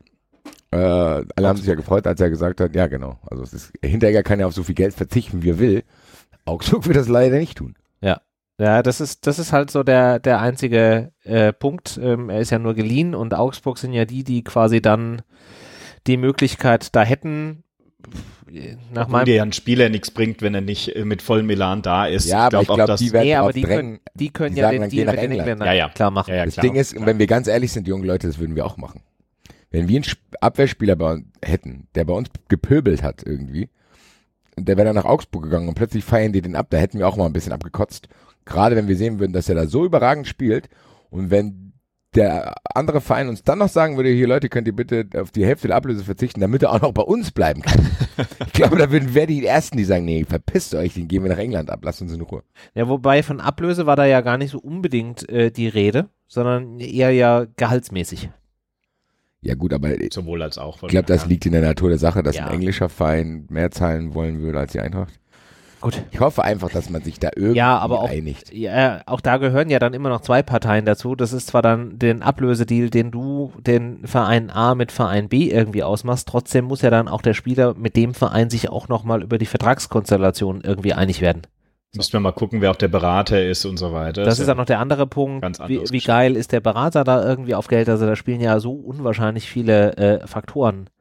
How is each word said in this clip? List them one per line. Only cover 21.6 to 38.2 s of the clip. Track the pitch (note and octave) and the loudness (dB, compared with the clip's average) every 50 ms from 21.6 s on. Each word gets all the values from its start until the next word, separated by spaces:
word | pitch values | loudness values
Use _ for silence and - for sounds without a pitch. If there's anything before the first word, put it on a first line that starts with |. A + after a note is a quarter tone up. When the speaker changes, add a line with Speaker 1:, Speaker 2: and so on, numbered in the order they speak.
| F#2+ F#2 F#2+ G#2 | 0 0 -2 -2
Speaker 3:
da | - A2 F2 F#2 G#2 | -2 0 2 2 2
ist. | D#2+ E2+ G2 E2+ E2 | 2 0 0 0 2
Speaker 1:
Ja, | F#2+ | 2
Speaker 3:
Ich | G#2 A#2+ | 4 4
Speaker 1:
aber | B2 | 4
Speaker 3:
glaub, | - G2+ | 4 4
Speaker 1:
ich | G2 - | 4 4
glaub, | G2+ A2 | 4 4
Speaker 3:
auch | A2 | 4
das | G#2 G#2 G2+ | 4 4 2
Speaker 1:
die | A#2+ A#2 | 0 2
werden | G#2+ A#2 A#2+ | 2 2 4
Speaker 2:
Nee, | C#3+ D#3 | 4 4
aber | C#3 - - | 2 2 2
Speaker 1:
drauf | - | 0
Speaker 2:
die | B2+ | 0
Speaker 1:
drängen. | C3 E2+ G2+ D#3 C3+ | 0 0 0 0 -2
Speaker 2:
können, | A#2 A2 G2 _ - - | -4 -10 -14 _ -18 -10
die | - C#3+ D3 | -8 -8 -6
können | - - D#3+ D3 F2+ | -4 -4 -4 -4 0
Speaker 1:
Die | F2+ | 2
Speaker 2:
ja | G#2 | 2
Speaker 1:
sagen | G#2+ A2+ | 2 2
Speaker 2:
den | A#2+ | 0
Speaker 1:
dann, | G#2 G2+ | -2 -2
Speaker 2:
Deal | F2+ G#2 | -2 0
Speaker 1:
geh | - | 0
nach | - | 0
Speaker 2:
mit | G#2 - | 0 0
den | A#2 C3 | -2 -2
Speaker 1:
England. | C3 G2+ E2 A#2+ | -2 -2 -2 -4
Speaker 2:
Engländern | A2+ G#2 G#2 F#2 | -4 -2 0 2
Speaker 3:
Ja, | F#2 | 2
ja. | F#2 D#2+ D2+ | 2 2 0
Speaker 2:
klar | - - G#2+ G2+ | 0 0 0 0
machen. | G2 F#2+ F#2 - | 2 0 -2 -2
Speaker 3:
Ja, | F#2 | -2
ja, | F2+ F2 | -2 -2
Speaker 1:
Das | E2 - | -2 0
Speaker 3:
klar. | - | 2
Speaker 1:
Ding | - B2+ C3 | 2 2 2
ist, | C3+ C3+ - - | 2 0 -2 -4
und | A2 A2 | -2 0
wenn | A2 A2 G#2+ | 0 2 4
wir | G#2+ | 4
ganz | G2 A2 B2 C3 - | 4 4 2 2 2
ehrlich | B2 A#2+ B2+ A#2+ | 0 0 0 -2
sind, | - A2+ F#2 | -4 -6 -4
die | F#2 | -4
jungen | F#2+ G2 F#2 | -4 -4 -2
Leute, | F#2 F2+ F#2 - | -2 -2 -2 -2
das | F2 D2 D#2+ | -4 -4 -4
würden | E2+ D#2+ D#2+ | -6 -6 -4
wir | D2+ B1+ | -4 -6
auch | - - | -6 -8
machen. | - - - - - - _ _ _ _ _ _ _ _ - - _ _ _ | -10 -14 -16 -16 -20 -20 _ _ _ _ _ _ _ _ -20 -20 _ _ _
Wenn | - E2 E2+ F2+ | -2 -2 2 2
wir | A2 | 2
einen | C#3+ D3 - | 0 0 -2
Sp-, | - - _ _ - - | -8 -10 _ _ -6 -2
Abwehrspieler | - - - - C#3 C3 - - A2 G2+ F#2 | 0 0 2 2 2 2 0 0 2 2 2
bei | D#2 E2 D#2+ | 2 2 -2
uns | E2 D#2 - - _ _ - | -2 -4 -8 -14 _ _ -4
hätten, | C#2 D#2+ F#2+ - C2+ B1+ C2+ - _ - | -2 -2 -2 -4 -8 -16 -16 -20 _ -4
der | - E2 | -4 -2
bei | D2+ F2 | -2 -2
uns | G2+ B2+ - - - - - | -4 -4 -8 -12 -16 -2 0
gepöbelt | F#2+ F2 - - C3+ D#3 C#3 G#2+ D#2+ B1+ | 0 0 2 2 2 4 4 2 0 0
hat | - C#2 - - - | -2 -6 -6 -8 -10
irgendwie, | - D#2 C2+ C#2 C2 C2+ D#2+ A2 - _ _ _ _ _ _ _ _ _ _ _ _ _ _ _ _ _ | -8 -8 -8 -8 -8 -8 -8 -10 -10 _ _ _ _ _ _ _ _ _ _ _ _ _ _ _ _ _
und | - F2+ F2+ | -6 -2 0
der | G2 | 2
wäre | F#2+ G#2 | 2 2
dann | A2 G#2+ | 2 2
nach | G#2 - | 2 2
Augsburg | - C3+ D#3+ - - - E2 D#2 | 2 2 2 0 -4 -10 -8 -4
gegangen | D#2 E2+ E2+ F2 E2+ | -2 -2 -2 -2 -4
und | D#2+ | -2
plötzlich | - A#2 A2+ - G#2+ G2 | -2 -2 -2 -2 -6 0
feiern | - A#2 A2 G#2+ A2 | 2 2 2 2 2
die | G2 F#2+ | 0 -2
den | E2+ F2+ E2+ | -2 -2 -4
ab, | D2 - - | -6 -4 -2
da | - D#2 | 0 0
hätten | E2+ - - G#2 | 0 0 0 0
wir | F#2 | 0
auch | F2+ A2 | 0 0
mal | G#2 F2+ | 0 -2
ein | E2 | -2
bisschen | D2+ E2 - F2+ | -2 -4 -6 -6
abgekotzt. | - - - E2+ - F#2+ G#2 - - - - _ _ _ | -8 -10 -10 -10 -6 -4 -4 -4 -6 -12 -20 _ _ _